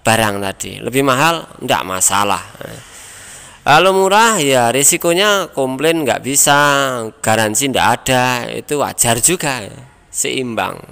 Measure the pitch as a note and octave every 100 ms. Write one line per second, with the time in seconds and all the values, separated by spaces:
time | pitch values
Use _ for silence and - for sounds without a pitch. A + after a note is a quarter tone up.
0 | - A2+ G#2+ G2+ G2 F#2+ G2 G2 A2+ B2+
1 | C#3 B2+ D#3 E3 - - B2 G2 F#2 F#2
2 | - G2 G2+ F2+ - - - A2 - -
3 | - - - - - - - D3 F#3 F#3+
4 | F#3+ G3+ A#3 G#3+ C#3+ C3 A#2 B2 C#3+ F3
5 | E3+ F3 G#3 G3+ E3+ - C3 C3 D3+ E3
6 | C3+ G#2 A2+ C#3 D3 C#3+ D3 C#3 C#3 B2
7 | A2 - - A2 A2 G#2+ C#3 A2 F2+ B2
8 | - B2+ B2+ B2 A#2 A2+ - D3 G#2+ -
9 | A#2+ A#2 E3 F3+ D#3 B2+ G2+ - - _
10 | _ - - B2+ B2+ G#2+ F#2 E2+ -